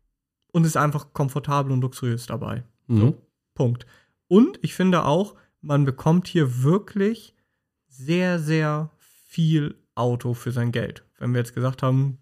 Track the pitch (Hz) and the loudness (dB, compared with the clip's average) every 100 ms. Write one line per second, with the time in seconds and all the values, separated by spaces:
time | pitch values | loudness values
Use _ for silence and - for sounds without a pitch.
0 | _ _ _ _ _ 165 160 135 147 147 | _ _ _ _ _ 0 2 2 0 -2
1 | - - 139 147 143 143 135 131 127 - | -6 -4 -4 -4 -2 -2 0 0 -2 -4
2 | 123 117 - 123 113 117 - _ - 113 | -4 -4 -6 -8 -6 -8 -10 _ 0 4
3 | 113 - _ _ _ - 123 120 - _ | 4 2 _ _ _ -2 -2 -2 -8 _
4 | _ _ _ 196 311 - 160 - 185 175 | _ _ _ 6 6 2 -8 0 2 2
5 | - 160 202 - _ _ 151 143 139 127 | 2 0 -2 -8 _ _ -2 2 2 0
6 | 156 175 - 170 135 123 135 190 - 202 | 2 2 2 0 0 2 2 2 0 -2
7 | 202 226 - _ _ _ _ _ _ 131 | -2 -2 -10 _ _ _ _ _ _ -12
8 | 131 175 180 175 151 160 156 151 156 - | -4 0 0 0 0 0 0 -2 -6 -12
9 | _ _ _ - 160 160 147 - _ - | _ _ _ -2 2 2 0 -8 _ -4
10 | 123 120 123 120 123 120 120 117 - - | -2 -2 -4 -6 -6 -4 -2 -2 -6 -10
11 | _ _ 123 123 120 123 127 131 131 131 | _ _ -4 -2 -4 -4 -4 -2 0 2
12 | 139 127 | 0 -4